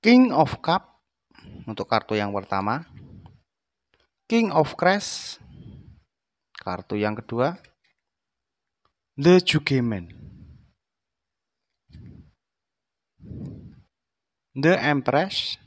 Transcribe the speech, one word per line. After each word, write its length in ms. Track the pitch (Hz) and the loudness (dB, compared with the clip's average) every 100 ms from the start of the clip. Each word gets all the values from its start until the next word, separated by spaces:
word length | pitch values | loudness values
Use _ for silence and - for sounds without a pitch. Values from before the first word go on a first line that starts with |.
| 220 | 8
King 240 | 247 254 | 6 6
of 320 | 139 147 - | 4 2 0
Cup 400 | - 180 - _ _ _ _ - - - - | -2 -2 -2 _ _ _ _ -20 -20 -16 -12
untuk 160 | 101 101 | -10 0
kartu 240 | 113 - 107 | -2 0 -4
yang 160 | 101 | -2
pertama. 560 | 101 98 98 101 131 165 - - - - _ _ _ _ _ _ _ _ _ _ | -6 -4 -4 -2 -4 -8 -20 -20 -20 -20 _ _ _ _ _ _ _ _ _ _
King 240 | 233 220 160 | 0 2 2
of 240 | 147 - | 0 0
Crash 560 | 175 196 - - - - - - - - - - _ _ _ _ _ - | 0 0 -4 -12 -14 -18 -20 -20 -20 -20 -20 -20 _ _ _ _ _ -16
kartu 320 | - 90 - 104 | -12 -12 -8 -4
yang 160 | 107 107 | -4 -6
kedua. 400 | - 117 135 175 _ _ _ _ _ _ _ _ _ _ _ _ _ _ _ - | -8 -4 -4 -4 _ _ _ _ _ _ _ _ _ _ _ _ _ _ _ 0
The 240 | 151 185 | 4 6
Jugeman. 720 | 180 156 147 135 120 104 85 - - - - - _ _ _ _ _ _ _ _ _ _ _ _ _ - - - - _ _ _ _ _ _ _ _ _ - - - - - - _ _ _ _ _ _ _ 131 | 4 -2 0 0 0 -4 -8 -18 -20 -20 -20 -20 _ _ _ _ _ _ _ _ _ _ _ _ _ -20 -20 -20 -20 _ _ _ _ _ _ _ _ _ -16 -14 -14 -16 -20 -20 _ _ _ _ _ _ _ 0
The 240 | 156 185 | 2 2
Empress. 800 | 147 143 127 139 185 - - - | 2 0 2 0 0 -4 -8 -12